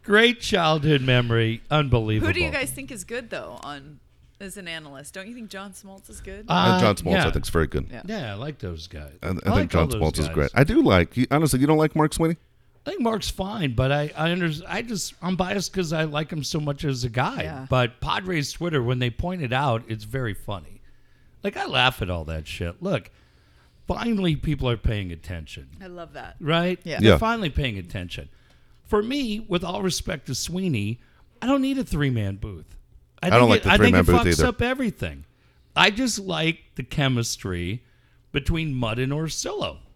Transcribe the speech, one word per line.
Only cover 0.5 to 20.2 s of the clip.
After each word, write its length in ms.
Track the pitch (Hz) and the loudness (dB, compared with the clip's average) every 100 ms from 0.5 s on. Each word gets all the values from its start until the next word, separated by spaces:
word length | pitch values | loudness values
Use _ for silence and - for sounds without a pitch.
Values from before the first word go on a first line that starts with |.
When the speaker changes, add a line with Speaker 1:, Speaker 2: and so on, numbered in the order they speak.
| 196 160 156 151 147 | 2 4 2 4 2
Speaker 1:
memory. 600 | 131 123 120 113 113 117 - | 4 4 4 2 2 -2 -2
Unbelievable. 580 | 151 143 120 110 110 - | 0 4 2 4 2 2
Speaker 2:
Who 40 | |
do 80 | 349 | 0
you 100 | 349 | 0
guys 200 | 277 269 | -2 -6
think 200 | - 269 | -8 -12
is 140 | 233 | -14
good 260 | 180 233 226 | -10 -10 -8
though? 280 | 160 87 120 | -10 -10 -14
On 360 | 139 143 143 147 _ _ _ _ | -14 -14 -16 -20 _ _ _ _
as 160 | 196 202 | -16 -14
an 120 | 175 | -12
analyst, 460 | 165 151 139 143 | -12 -12 -16 -16
don't 120 | 190 190 | -14 -14
you 80 | |
think 140 | 247 214 | -14 -14
John 240 | 190 196 | -14 -14
Smoltz 380 | 185 196 190 - | -18 -20 -20 -20
is 100 | - | -16
good? 260 | 190 196 220 | -14 -14 -2
Speaker 1:
Uh, 240 | 175 180 | 4 6
Speaker 3:
And 80 | 185 | 6
John 140 | 113 95 | 4 2
Smoltz, 160 | 87 | 2
Speaker 1:
yeah. 140 | 95 87 | 2 2
Speaker 3:
I 20 | |
think, 140 | 73 - | 0 0
is 40 | |
very 160 | 82 76 | 0 0
good. 200 | 73 - | -2 -6
Speaker 2:
Yeah. 120 | 64 | -12
Speaker 1:
Yeah, 280 | 180 214 120 | -8 -8 -6
I 20 | |
like 240 | 101 143 139 | -8 -10 -10
those 280 | 92 82 80 | -10 -10 -12
guys. 260 | 78 73 69 | -14 -16 -10
Speaker 3:
I, 60 | 85 | -6
I 20 | |
Speaker 1:
I 20 | |
Speaker 3:
think 120 | 92 - | -2 0
Speaker 1:
like 280 | 220 - | 2 2
all 120 | 175 151 | 2 2
Speaker 3:
John 20 | |
Speaker 1:
those 120 | 117 78 | 2 0
Speaker 3:
Smoltz 60 | 80 | 0
is 80 | 73 | -2
Speaker 1:
guys. 80 | |
Speaker 3:
great. 160 | 78 71 | 0 2
I 100 | - | 4
do 180 | 143 269 | 4 6
like. 340 | 240 95 85 - | 6 6 4 0
You, 100 | 127 | 0
honestly, 280 | 143 156 127 | 2 2 2
you 60 | 143 | 4
don't 120 | 156 | 4
like 180 | 156 - | 4 2
Mark 160 | 151 | 0
Sweeney? 240 | - 165 170 _ _ _ _ | 2 0 -2 _ _ _ _
Speaker 1:
I 60 | - | -10
think 120 | 392 | -2
Mark's 280 | 226 220 - | -2 -2 -4
fine, 440 | - 190 220 147 | -6 -6 -4 -2
but 160 | 117 131 | 0 2
I, 220 | 143 147 151 | 0 -2 -2
I 140 | 160 | -2
under-, 200 | 180 170 151 180 | 0 -2 -4 -6
I 120 | 180 | -8
just, 320 | 233 202 - - | -6 -6 -8 -8
I'm 140 | 175 | -4
biased 380 | 180 185 202 - | -2 -2 -2 -4
'cause 200 | 190 165 | -4 -2
I 120 | 160 | -2
like 260 | 156 147 151 | -2 -2 -4
him 140 | 160 | -6
so 160 | 131 160 | -4 -4
much 240 | 147 143 | -4 -2
as 180 | 156 131 | -2 -2
a 60 | 123 | -2
guy. 340 | 117 156 262 | -2 -2 -2
Speaker 2:
Yeah. 240 | 156 143 131 | -8 -8 0
Speaker 1:
But 320 | 127 120 - | 2 2 -2
Padres 520 | - 175 185 170 139 | -2 -2 0 -2 -2
Twitter, 280 | - 170 151 | -4 -2 0
when 200 | 120 127 | 0 0
they 100 | 123 | -2
point 320 | 117 170 185 | -2 -4 -4
it 100 | 127 | -2
out, 300 | 127 143 113 120 | 0 2 0 -2
it's 160 | 110 | -8
very 300 | 107 135 | -6 -4